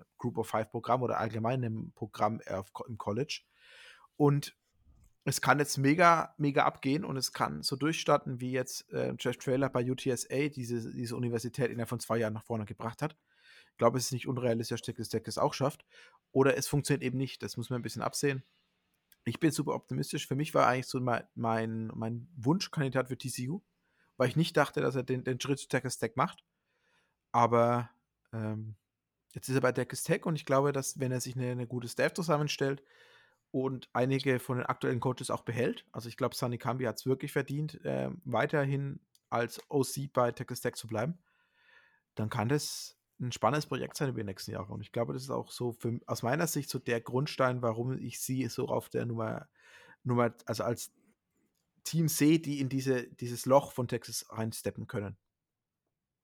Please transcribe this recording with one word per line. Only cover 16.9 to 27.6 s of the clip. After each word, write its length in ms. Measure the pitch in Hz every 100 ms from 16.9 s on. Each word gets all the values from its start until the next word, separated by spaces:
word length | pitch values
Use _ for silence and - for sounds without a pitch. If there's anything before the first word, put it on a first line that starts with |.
| 143
eben 140 | 127 127
nicht. 260 | 135 -
Das 140 | 101 -
muss 140 | 117
man 100 | 123
ein 20 |
bisschen 200 | 113 -
absehen. 400 | 113 - 143 131 - _ _ _ _ _ _ _
Ich 160 | - 117
bin 100 | 160
super 240 | - 143
optimistisch. 520 | - - 139 147 151 -
Für 80 | 135
mich 180 | 151
war 120 | - 127
eigentlich 220 | 127 127
so 120 | 131
mein, 240 | 127 117 -
mein, 560 | - 120 113 113 113 110
mein 340 | 113 113 120 123 143
Wunschkandidat 720 | 117 180 - - 135 127 127
für 80 | 131
T 140 | 135
C 180 | - 123
U, 140 | 185 - _ _ _ _ -
weil 120 | 127
ich 80 | 147
nicht 200 | 165 -
dachte, 240 | 139 -
dass 160 | 135 131
er 80 |
den, 200 | 127 127
den 160 | 131 123
Schritt 200 | - 139
zu 80 | -
Texas 300 | 131 127 -
Tech 140 | 117 -
macht. 280 | 156 - _ _ _ _ _ _ _ _ _
Aber, 600 | 120 117 117